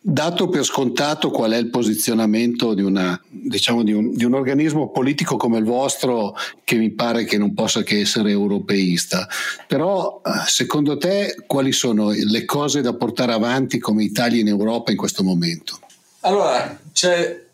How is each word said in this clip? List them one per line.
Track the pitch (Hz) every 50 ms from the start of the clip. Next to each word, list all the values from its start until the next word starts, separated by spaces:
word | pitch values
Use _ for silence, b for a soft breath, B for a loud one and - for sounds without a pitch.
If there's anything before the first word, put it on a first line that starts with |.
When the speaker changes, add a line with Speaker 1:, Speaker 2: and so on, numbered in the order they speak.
| -
Speaker 1:
dato | 196 147 139 151 170 175 - 190 -
per | - 147 131
scontato | - - 139 135 120 117 120 143 147 151 151 - 143
qual | 123 127 120 110 113
è |
il | 117 117 117
posizionamento | - 123 120 107 107 104 - 120 113 110 113 107 107 113 120 120 120 120 123 113 107
di | 95 98
una, | 98 98 98 92 90 90 - _
diciamo, | _ - - - - 104 98 - - 117 117
di | 113 104
un, | 107 104 110 123 -
di | - 117
un | 120 127
organismo | 135 135 127 139 143 151 160 143 156 135 -
politico | - 135 127 135 147 147 170 - 139
come | 113 - 120 113
il | 110 107
vostro, | 110 120 127 135 135 135 - - 131 123 113 104 98 - B B B B B -
che | - 123
mi | 113 113 107
pare | 104 - 120 120 117 117 110
che | 117 110 104
non | 104 101 101
possa | 110 110 101 - 113
che | 98 - 107 104
essere | 101 - - 120 104 104
europeista, | 101 101 101 101 101 98 - - 104 98 95 90 87 82 - - - 92 90 - B B B B B B B
però, | B 139 135 156 185 202 185 - - - - -
eh, | - - - -
secondo | - - - - - - 151 147 151 143 -
te | - 175 196 202 202 - - - -
quali | - - 139 135 135
sono | 127 - - 123 110 107 107 104
le | 107 - - 104 110 113 -
cose | - - 143 147 143 - 147
da | 127 120 117
portare | - 127 110 - - 127 117
avanti | 117 110 110 120 123 135 131 127 - 113
come | - - 107 107 107
Italia | 98 104 120 120 120 117 120
in | 107
Europa | 104 104 98 104 110 117 117 117 -
in | 104
questo | 87 - 98 - - 98
momento? | 92 92 87 85 85 82 80 - - - - - - - _ _ _ _ _
Speaker 2:
Allora, | - 180 196 208 175 151 127 120 - - - - - - -
c'è | - - 180 175 175 165 - - - - _